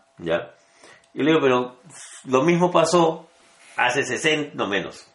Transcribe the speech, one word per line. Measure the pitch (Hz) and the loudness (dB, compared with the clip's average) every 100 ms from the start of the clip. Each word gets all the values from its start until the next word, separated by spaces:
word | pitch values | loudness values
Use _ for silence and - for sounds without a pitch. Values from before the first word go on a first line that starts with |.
| _ - | _ -12
¿Ya? | 85 82 - - _ _ - - _ | -4 -4 -6 -18 _ _ -20 -20 _
Y | - | -4
le | 143 | 0
digo, | 156 | 2
pero | 135 123 123 - - - - - 139 | 2 0 -2 -10 -20 -20 -20 -18 -2
lo | 127 | 2
mismo | 160 170 175 | 2 2 2
pasó | 170 160 175 165 - - _ _ _ - - | 2 2 4 2 -2 -10 _ _ _ -12 -4
hace | 120 127 | -2 0
sesenta, | - 117 156 151 143 | -4 -4 -2 -2 -4
no | 135 98 | -6 -4
menos, | 98 78 - - | -4 -6 -12 -20